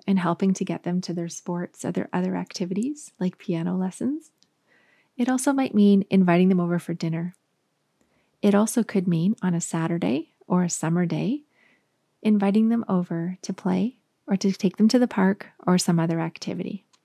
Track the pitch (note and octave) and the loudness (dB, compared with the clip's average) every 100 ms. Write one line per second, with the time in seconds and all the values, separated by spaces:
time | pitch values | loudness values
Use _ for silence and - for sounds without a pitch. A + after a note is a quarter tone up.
0 | - G3 F3 E3+ G3 F#3+ F#3+ E3 F3 F3+ | -2 0 0 0 0 0 -4 -6 -4 -4
1 | F#3 F3 E3+ - - F3 F3 - E3+ F3 | -4 -8 -8 -10 -8 -8 -8 -8 -6 -6
2 | - F3+ F#3 F#3 F3+ - F3+ F#3+ B3 D4 | -4 -4 -4 -4 -8 -8 -6 -4 -6 -8
3 | - _ F#3 - - E3 F3 F#3 F#3 - | -14 _ -6 -6 -6 -4 -2 -2 -4 -4
4 | B3 D#4 - _ _ _ _ _ _ _ | -6 -6 -10 _ _ _ _ _ _ _
5 | _ - A#3+ B3+ C#4+ C#4 C4 G#3 G3+ G3 | _ -4 -2 0 0 0 0 4 6 4
6 | G3 G3 F3+ F3 F#3 F#3 E3+ F3 - E3+ | 4 2 4 6 4 2 0 -2 -4 -6
7 | E3 E3 F3+ - _ _ _ _ _ _ | -4 -4 -8 -12 _ _ _ _ _ _
8 | _ _ _ _ G#3 G3+ A3 - G#3 G3 | _ _ _ _ 2 4 2 0 0 0
9 | F#3 E3 F3 A3+ F#3 E3+ - E3 E3 E3+ | 0 2 0 0 -2 -2 -2 -4 -2 -2
10 | F#3 C4+ - _ - F3+ F3 - D#3+ E3+ | 0 -2 -6 _ -2 0 0 -2 -2 0
11 | F3 D#3+ E3 D4 - _ _ _ _ _ | 0 -2 -2 -4 -8 _ _ _ _ _
12 | _ _ A3 G#3 G3 G#3 A3 A#3 - F#3 | _ _ 0 2 2 2 2 0 0 -2
13 | F3 E3 E3+ F#3 - F#3+ F#3 F#3 G#3+ - | 0 -4 -4 -6 -10 -6 -2 0 -2 -6
14 | _ _ - F#3+ G3 F#3+ F#3 - A3 B3+ | _ _ -4 0 0 0 -2 2 4 4
15 | B3 - F#3+ G3+ - _ - F3+ - E3+ | 2 2 2 0 -8 _ 0 2 2 2
16 | E3 E3 E3 - - F3 F3+ G3+ _ _ | 2 -2 -4 -6 -10 -6 -8 -10 _ _